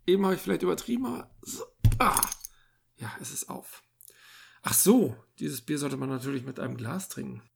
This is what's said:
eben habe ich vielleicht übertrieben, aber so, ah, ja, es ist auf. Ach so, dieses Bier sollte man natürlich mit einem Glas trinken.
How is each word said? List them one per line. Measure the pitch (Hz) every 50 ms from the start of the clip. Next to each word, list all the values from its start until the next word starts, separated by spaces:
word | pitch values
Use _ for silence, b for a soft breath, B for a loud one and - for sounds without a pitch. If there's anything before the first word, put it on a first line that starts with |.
| _
eben | - 185 196 196
habe | 190 185
ich | -
vielleicht | - 185 190 165
übertrieben, | 175 180 170 - - - 240 240 262
aber | 240 - - - - - -
so, | - - - - 480 - _ _ - - - -
ah, | 254 196 - - - - - - B B B B B B B B B _ _
ja, | _ 117 110 - -
es | - - 98
ist | - - -
auf. | 131 127 - - - - - _ _ _ - B B B B B B B B B B B
Ach | B - -
so, | - - 180 233 254 185 123 113 - - _ _ -
dieses | 156 151 143 123
Bier | - - 151 143
sollte | 143 139 135 135
man | 135 135
natürlich | 135 127 123 139 139 131 120
mit | 135 131 -
einem | - 123 123 120
Glas | 110 113 156 190 190 -
trinken. | - - - 135 123 117 - _ _